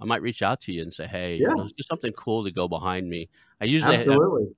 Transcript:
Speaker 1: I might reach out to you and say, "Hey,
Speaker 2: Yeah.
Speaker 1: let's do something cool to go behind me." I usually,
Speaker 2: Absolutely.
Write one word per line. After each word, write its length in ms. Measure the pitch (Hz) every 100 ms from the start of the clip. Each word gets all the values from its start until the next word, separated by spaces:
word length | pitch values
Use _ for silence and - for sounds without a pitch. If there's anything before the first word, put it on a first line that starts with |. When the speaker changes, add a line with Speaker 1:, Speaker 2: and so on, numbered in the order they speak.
Speaker 1:
I 40 | 107
might 160 | 113
reach 180 | 110 -
out 180 | 98 127
to 100 | -
you 80 | 85
and 80 | 82
say, 160 | - 85
"Hey, 300 | 92 90 85
Speaker 2:
Yeah. 160 | 139 311
Speaker 1:
let's 160 | 98
do 80 | -
something 280 | - 165 117
cool 300 | 101 - 113
to 60 | 98
go 160 | 90 90
behind 420 | 82 92 92 90
me." 200 | 85 82 _ _ -
I 60 | 107
usually, 300 | 156 147 120
Speaker 2:
Absolutely. 500 | 123 139 160 127 104